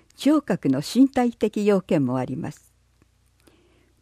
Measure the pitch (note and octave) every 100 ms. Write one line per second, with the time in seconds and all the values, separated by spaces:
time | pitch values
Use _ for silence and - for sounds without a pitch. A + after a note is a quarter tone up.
0 | _ - C4+ D4+ - F#3 D3 C3 D3 A3+
1 | C4+ - A#3+ - G#3+ G#3+ G3+ G3 - E3+
2 | B2+ B2+ B2 C3 - - _ _ _ _
3 | _ _ _ _ _ _ _ _ _ _